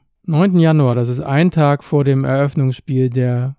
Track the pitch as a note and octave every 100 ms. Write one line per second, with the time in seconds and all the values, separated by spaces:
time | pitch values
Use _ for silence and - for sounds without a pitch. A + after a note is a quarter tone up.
0 | _ _ - D3+ G3 F3+ D#3+ D#3 C3 A#2+
1 | A#2+ B2 - C#3 F3 D#3+ D3 C#3+ - D3
2 | C#3 C3+ C3+ C3+ C#3 D#3+ C3 B2 - C3
3 | C3 B2+ B2 B2 B2+